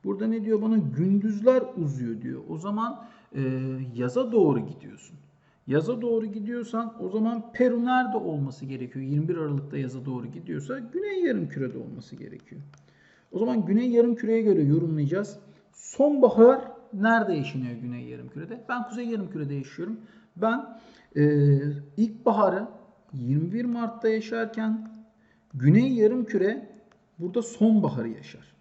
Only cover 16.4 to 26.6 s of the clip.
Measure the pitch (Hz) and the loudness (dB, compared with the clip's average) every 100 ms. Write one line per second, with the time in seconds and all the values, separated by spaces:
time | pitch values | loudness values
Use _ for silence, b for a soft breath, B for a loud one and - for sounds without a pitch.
16.4 | 233 262 - - - 196 220 226 190 160 | 8 8 -2 -16 -12 0 2 4 2 -2
17.4 | - 143 123 117 123 123 123 123 127 151 | -2 -4 -6 -6 -8 -10 -12 -14 -14 -14
18.4 | 170 233 - 247 214 220 240 220 180 156 | -12 -12 -6 -6 -6 -6 -4 -4 -6 -6
19.4 | 143 143 131 - 185 226 B B B 175 | -6 -6 -8 -10 -8 -8 B B B -2
20.4 | 220 247 - B B B B - 147 147 | -2 -2 -6 B B B B 2 4 6
21.4 | 143 139 147 147 - - 220 - 247 208 | 6 4 2 -6 -10 -2 -2 2 0 4
22.4 | 196 185 233 - - _ _ 135 123 143 | 2 2 -4 -12 -20 _ _ -6 0 0
23.4 | 175 220 247 233 226 226 220 220 220 226 | 0 -2 -2 -2 -4 -2 0 0 -2 -4
24.4 | 220 220 220 220 - - - b b b | -4 -4 -2 -2 -6 -18 -20 b b b
25.4 | b 135 131 196 262 240 214 254 220 196 | b 2 6 6 6 4 4 4 -2 0
26.4 | 190 262 | 0 -2